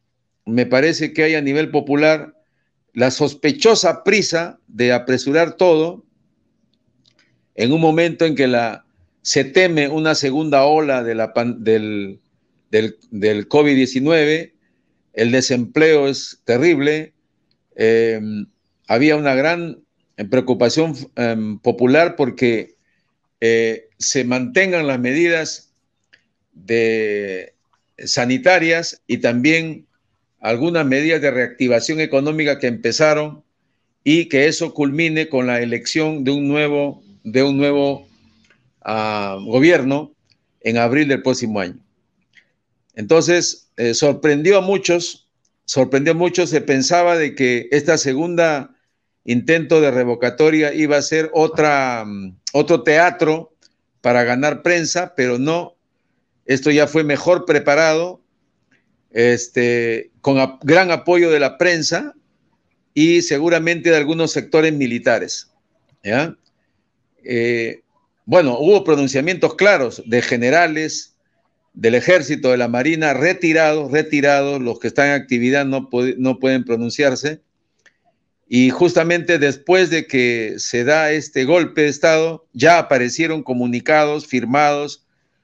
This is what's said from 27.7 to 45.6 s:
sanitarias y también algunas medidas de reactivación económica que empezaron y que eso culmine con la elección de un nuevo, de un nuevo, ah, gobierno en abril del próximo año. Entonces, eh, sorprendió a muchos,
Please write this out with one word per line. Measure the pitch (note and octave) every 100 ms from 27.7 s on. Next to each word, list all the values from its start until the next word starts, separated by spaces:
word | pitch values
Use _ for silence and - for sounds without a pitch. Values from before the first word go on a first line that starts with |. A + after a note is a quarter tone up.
| _ _ - -
sanitarias | C#3 B2 C3 E3 F3+ E3 E3 E3 - -
y | B2
también | B2+ A#2+ C#3 E3 D#3+ D#3 - _ _ _ _ _
algunas | G#2+ A#2 E3 E3+ C#3
medidas | C3 D#3 D#3+
de | C#3
reactivación | B2 A#2+ - B2 A#2 - D#3
económica | D#3 C3+ C#3+ D#3 D3 C#3
que | B2+
empezaron | A2+ A#2 A2+ D#3 D3+ D3+ - _ _ _ _ _ _
y | C#3 E3 E3
que | C#3 D3+
eso | D3 E3
culmine | - C#3+ C#3+ E3 D#3 D#3
con | C3 B2
la | A#2+
elección | A#2+ A#2 A#2 D#3+ D#3 D#3
de | C3
un | C#3+ C#3+
nuevo, | D3 D3 C#3+ C#3+ C3+ _ _
de | A2 A#2+
un | C#3 C#3
nuevo, | C#3+ C#3+ C#3 C3+ - _ _ _ _ _ _ _
ah, | G#2 A2 A2 G#2+ G2+ G2 G2+
gobierno | A#2+ D#3 E3 C3 C#3+ D3+ _ _ _ _ _
en | A2+ A#2
abril | A#2 C#3 D3
del | C3
próximo | C3+ B2+ A2+ G#2
año. | F2+ - _ _ _ _ _ _ _ _ _ _ _ A#2
Entonces, | G#2 E3 D#3 F3 - - _ -
eh, | A#2
sorprendió | A2+ D3 C#3+ D3+ D3 D#3+ G3
a |
muchos, | F#3 G3 - E3+ E3+ - _ _ _ _